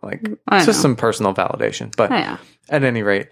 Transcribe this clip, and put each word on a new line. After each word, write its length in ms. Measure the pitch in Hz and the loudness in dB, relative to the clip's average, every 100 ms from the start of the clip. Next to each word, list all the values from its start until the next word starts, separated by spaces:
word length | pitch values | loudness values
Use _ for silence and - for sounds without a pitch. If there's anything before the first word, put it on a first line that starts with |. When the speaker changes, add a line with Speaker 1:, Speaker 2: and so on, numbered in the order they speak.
Speaker 1:
like, 200 | - - 220 214 - | -12 -8 -8 -10 0
Speaker 2:
I 100 | 202 | 2
Speaker 1:
it's 80 | 226 | 4
just 140 | 202 | 4
Speaker 2:
know. 20 | |
Speaker 1:
some 120 | 151 117 | 2 2
personal 380 | 117 - 104 | 0 2 0
validation. 600 | 98 92 110 110 - - - | 0 -2 -2 -4 -4 -6 0
But 160 | - | 2
Speaker 2:
Oh, 40 | 233 | 2
yeah. 220 | - - - _ - | -2 -8 -16 _ -4
Speaker 1:
at 140 | 147 131 | 0 0
any 180 | 117 | 0
rate, 240 | 101 98 - | 0 0 -2